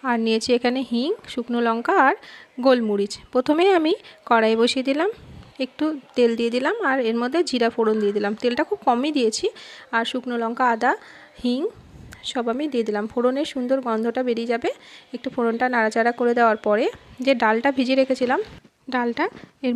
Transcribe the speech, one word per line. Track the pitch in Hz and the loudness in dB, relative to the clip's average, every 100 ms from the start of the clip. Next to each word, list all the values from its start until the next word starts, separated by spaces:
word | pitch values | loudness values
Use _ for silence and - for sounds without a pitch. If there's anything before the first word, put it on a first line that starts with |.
| 262 | -2
আর | 240 226 | -2 0
নিয়েছি | 220 220 240 | 0 2 0
এখানে | 247 254 254 | 2 -2 -2
হিং, | 233 269 440 - | -2 -2 -4 -6
শুকনো | - 233 240 233 | -10 -4 -2 0
লঙ্কা | 226 233 381 269 | -2 0 4 4
আর | 370 - - - - | 2 -6 -20 -20 -2
গোলমরিচ। | 254 254 226 202 202 - - | 2 4 2 -2 -2 -6 -4
প্রথমেই | 247 254 302 370 370 | -4 0 4 6 4
আমি | 311 392 - - - | 2 -2 -4 -20 0
কড়াই | 233 220 226 | 2 4 4
বসিয়ে | 240 269 262 | 2 2 -2
দিলাম, | 269 370 466 - - - - | 0 -2 -4 -16 -20 -20 -10
একটু | 262 _ 302 311 - - | -10 _ -4 -4 -8 2
তেল | 240 233 | 2 2
দিয়ে | 233 240 | 0 0
দিলাম | 269 440 370 | -2 -2 0
আর | 269 233 | 0 0
এর | 233 | 0
মধ্যে | 247 320 330 | -2 0 0
জিরা | 254 233 | 0 0
ফোড়ন | 233 220 220 | 2 0 2
দিয়ে | 208 208 | 0 0
দিলাম। | 202 214 | -2 -2
তেলটা | 247 240 320 | -2 -2 -2
খুব | 415 - | -2 0
কমই | 240 285 294 | 0 0 0
দিয়েছি। | 226 220 392 - - - - 226 | 0 0 -6 -6 -20 -20 -6 -4
আর | 233 | -2
শুকনো | 254 247 240 | -6 -6 -4
লঙ্কা, | 226 233 254 | -4 0 0
আদা, | 233 240 403 - - - - | 2 0 0 -4 -20 -20 -6
হিং | 247 247 370 - - - - - - | -4 -2 -4 -8 -20 -20 -20 -16 -8
সব | - 233 | -6 -4
আমি | 233 302 | -2 -2
দিয়ে | 254 220 | -2 -2
দিলাম। | 208 220 | -2 -4
ফোড়নের | - 240 269 311 | 0 0 0 -4
সুন্দর | 277 247 269 254 | -4 -2 -2 0
গন্ধটা | 220 233 233 254 | -2 -2 -2 -2
বেরিয়ে | 233 233 | -2 -2
যাবে। | 233 330 554 - - - | -2 -4 -6 -14 -20 -14
একটু | 254 - | -10 -8
ফোড়নটা | 262 233 226 254 | -2 -2 0 0
নাড়াচাড়া | 247 220 226 226 240 | 2 0 2 0 0
করে | 240 240 | 0 4
দেওয়ার | 233 214 - | 4 2 0
পরে | 208 320 - - - 262 | 0 0 -4 -20 -6 0
যে | 262 | 2
ডালটা | 226 220 262 269 | 2 2 0 0
ভিজিয়ে | 247 269 | 0 2
রেখেছিলাম, | 262 254 247 285 440 - _ _ - | 2 0 0 -2 -4 -12 _ _ -6
ডালটা | 254 240 233 349 - - _ | -4 -2 -2 -4 -4 -20 _
এর | 262 | -4